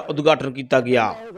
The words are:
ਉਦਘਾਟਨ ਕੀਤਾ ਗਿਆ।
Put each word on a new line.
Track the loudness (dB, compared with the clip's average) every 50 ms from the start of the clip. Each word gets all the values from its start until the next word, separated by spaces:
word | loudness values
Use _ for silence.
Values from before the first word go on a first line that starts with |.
| 2 0
ਉਦਘਾਟਨ | -4 0 2 4 2 2 0 -6
ਕੀਤਾ | -8 -8 -4 0 0 2
ਗਿਆ। | 2 4 2 2 2 0 -2 -8 -12 -16 -16